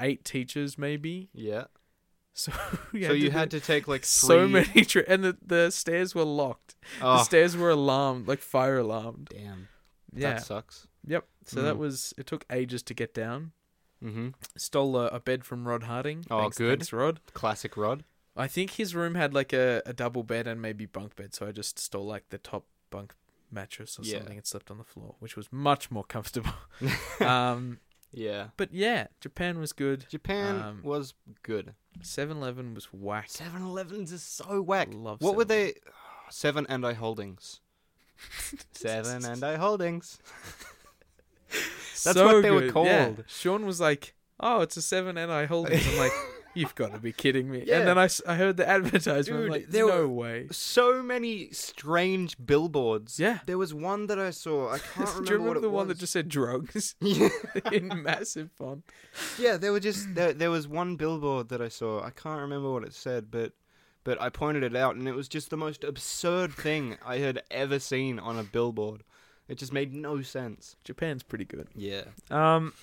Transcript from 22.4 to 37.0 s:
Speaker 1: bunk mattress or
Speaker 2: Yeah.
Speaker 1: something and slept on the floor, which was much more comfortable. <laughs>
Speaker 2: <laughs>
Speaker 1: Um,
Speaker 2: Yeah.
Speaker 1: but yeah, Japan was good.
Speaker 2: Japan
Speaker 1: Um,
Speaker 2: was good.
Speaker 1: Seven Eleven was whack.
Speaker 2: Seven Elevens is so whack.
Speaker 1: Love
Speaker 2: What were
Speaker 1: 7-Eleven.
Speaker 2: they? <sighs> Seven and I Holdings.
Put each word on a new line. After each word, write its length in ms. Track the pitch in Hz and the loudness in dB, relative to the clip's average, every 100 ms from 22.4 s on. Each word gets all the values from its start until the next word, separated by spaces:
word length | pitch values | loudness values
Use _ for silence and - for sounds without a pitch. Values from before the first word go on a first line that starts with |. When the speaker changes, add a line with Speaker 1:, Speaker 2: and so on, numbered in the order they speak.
| - 104 - _ _ | -10 -10 -12 _ _
Speaker 1:
bunk 240 | 98 101 - _ _ _ | -14 -14 -18 _ _ _
mattress 480 | 104 95 - 110 - | -14 -12 -14 -14 -12
or 40 | |
Speaker 2:
Yeah. 160 | 117 104 | -8 -8
Speaker 1:
something 200 | 104 104 | -10 -12
and 80 | - | -10
slept 240 | 101 - | -10 -12
on 80 | 104 | -18
the 60 | |
floor, 320 | 113 104 107 - | -18 -20 -20 -16
which 180 | 113 - | -14 -14
was 160 | 104 | -12
much 380 | 131 143 143 - | -2 2 2 0
more 140 | 113 | -8
comfortable. 480 | - 117 - 123 110 - - - | -8 -8 -6 -6 -4 -6 -12 -6
<laughs> 140 | 131 123 | -4 -2
Speaker 2:
<laughs> 200 | - - | -6 0
Speaker 1:
Um, 580 | 170 127 123 120 123 120 _ _ _ | 2 4 2 0 -6 -12 _ _ _
Speaker 2:
Yeah. 360 | - 107 101 107 - | -8 -6 -6 -6 -6
Speaker 1:
but 160 | 190 | -4
yeah, 360 | 175 214 220 107 _ | -2 0 0 -4 _
Japan 380 | 135 - 175 170 | -12 -4 -4 -2
was 140 | 156 | -6
good. 340 | - 139 135 131 | -2 -2 -2 -6
Speaker 2:
Japan 540 | 156 - 202 202 196 | -10 -4 -2 -2 -2
Speaker 1:
Um, 180 | 107 104 | -6 -8
Speaker 2:
was 300 | 143 147 135 - - 107 | -4 -4 -6 -12 -20 -16
good. 320 | - 107 - 107 _ 175 | -6 -6 -6 -14 _ -18
Speaker 1:
Seven 380 | - - 147 156 | -10 -6 -6 -6
Eleven 340 | 127 127 123 | -6 -8 -10
was 120 | 110 - | -12 -14
whack. 340 | 95 98 104 107 | -10 -6 -6 -8
Speaker 2:
Seven 340 | - 165 175 | -12 -12 -10
Elevens 480 | 185 185 170 208 170 | -8 -8 -8 -10 -10
is 100 | 175 | -12
so 400 | - - 185 196 | -12 -12 -4 -2
whack. 260 | 185 190 156 | 2 2 0
Speaker 1:
Love 280 | 107 113 107 | -4 -10 0
Speaker 2:
What 160 | 175 208 | 2 4
were 80 | |
Speaker 1:
7-Eleven. 300 | 220 220 196 - | 4 4 2 -4
Speaker 2:
they? 60 | - - | -16 -20
<sighs> 280 | - - - | -20 -20 -18
Seven 360 | - 147 143 139 | -4 0 0 -2
and 180 | 131 123 | -2 -2
I 80 | |
Holdings. 640 | 113 | -2